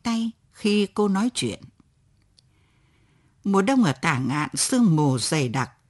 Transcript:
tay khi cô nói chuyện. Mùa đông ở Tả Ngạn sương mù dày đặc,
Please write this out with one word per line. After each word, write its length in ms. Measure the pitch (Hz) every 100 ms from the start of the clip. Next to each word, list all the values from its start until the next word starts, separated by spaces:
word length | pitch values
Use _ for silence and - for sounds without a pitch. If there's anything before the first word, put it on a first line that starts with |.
tay 280 | 240 226 226 - _
khi 360 | - 208 208 196
cô 140 | - 208
nói 220 | 190 240
chuyện. 260 | - 117 95 - _ _ _ _ _ _ _ _ _ _ _ _ _ _ _ _ _
Mùa 180 | 208 196
đông 220 | 196 269
ở 80 | 196
Tả 280 | - 170 127
Ngạn 300 | 127 147 151 147
sương 400 | - 254 226 156
mù 220 | 147 131
dày 300 | - 156 127
đặc, 220 | 131 123 - _